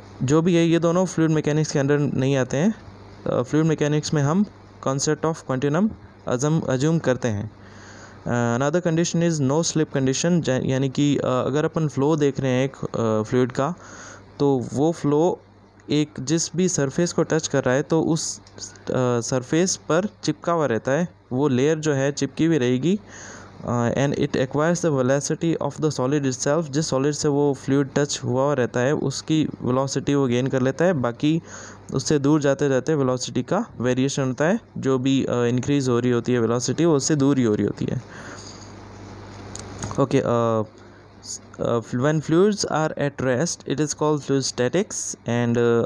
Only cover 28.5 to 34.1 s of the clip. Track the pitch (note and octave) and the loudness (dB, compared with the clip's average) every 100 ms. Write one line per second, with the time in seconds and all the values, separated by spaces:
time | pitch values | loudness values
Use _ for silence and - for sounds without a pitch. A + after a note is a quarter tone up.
28.5 | C3+ A#2 B2 B2+ D3+ C#3 - - D#3+ - | 2 0 0 0 0 -2 -4 -2 0 0
29.5 | - A#2+ B2+ C3+ C#3 C#3+ C#3+ C3+ A#2+ C3 | -2 -2 0 0 -2 0 2 2 2 0
30.5 | C3+ B2+ C3+ F3 D#3 A#2+ A#2 D3+ D#3+ - | 2 0 2 2 2 -2 0 0 0 -4
31.5 | - - - - C#3 - D3+ C#3 D#3 C#3 | -14 -18 -18 -8 -4 0 2 4 4 2
32.5 | C3+ C#3+ C3 D3+ D#3 C3 B2+ A#2+ B2+ B2 | 2 2 0 0 0 0 -2 -4 -4 -2
33.5 | F#3 A#3+ - A#2+ B2+ C3+ | -2 -4 -4 0 2 0